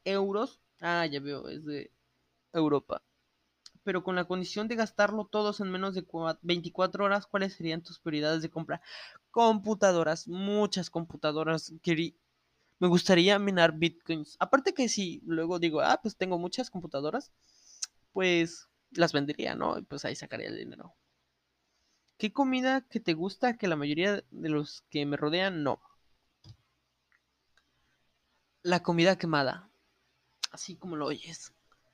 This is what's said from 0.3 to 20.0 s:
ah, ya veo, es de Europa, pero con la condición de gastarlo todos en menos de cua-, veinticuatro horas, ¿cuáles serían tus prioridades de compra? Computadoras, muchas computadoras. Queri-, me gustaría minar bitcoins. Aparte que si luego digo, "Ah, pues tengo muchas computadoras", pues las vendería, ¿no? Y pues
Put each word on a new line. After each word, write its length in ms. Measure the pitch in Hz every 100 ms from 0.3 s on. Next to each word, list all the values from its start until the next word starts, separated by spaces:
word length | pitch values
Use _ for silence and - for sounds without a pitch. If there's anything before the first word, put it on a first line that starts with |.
| 208 247 - _ _
ah, 240 | 170 170 165
ya 140 | 143
veo, 280 | 143 143 -
es 160 | 147 151
de 260 | 147 - _ _ _ _ _ _
Europa, 500 | 170 156 143 - - - _ _ _ _ _ - _
pero 200 | 202 185
con 120 | 185 180
la 100 | 175
condición 420 | 185 170 208 220
de 80 | 233
gastarlo 500 | 214 - 208 214 202
todos 320 | 214 208 208
en 120 | 190
menos 240 | 185 196 185
de 100 | 180
cua-, 320 | 165 165 160
veinticuatro 640 | 170 175 165 - 185 190 202
horas, 220 | 202 -
¿cuáles 260 | 196 196 -
serían 280 | 165 165
tus 160 | 165 -
prioridades 420 | 165 151 151 160
de 80 | 165
compra? 320 | 165 151 151 - - - - _
Computadoras, 960 | 233 226 214 214 208 196 175 156 165 -
muchas 600 | 180 196 208 208 190 170
computadoras. 840 | 170 165 - 156 151 160 160 - 160
Queri-, 320 | 175 160 170 - _ _ _ _ _ -
me 80 | 180
gustaría 500 | 175 - 175 185 202
minar 340 | 202 185 165
bitcoins. 640 | 156 165 - - 160 151 -
Aparte 340 | 185 277 381
que 160 | - 240
si 320 | - 180 139 165
luego 340 | 160 165 180
digo, 220 | 170 151
"Ah, 180 | 135 -
pues 160 | 220 -
tengo 220 | 185 175
muchas 300 | 180 - 247
computadoras", 600 | 185 160 139 151 233 - _ _ _ - - - _ _
pues 560 | 190 185 170 165 - - _ _
las 220 | - 165
vendería, 420 | 147 143 147 - 64
¿no? 220 | - -
Y 40 |
pues 220 | - 139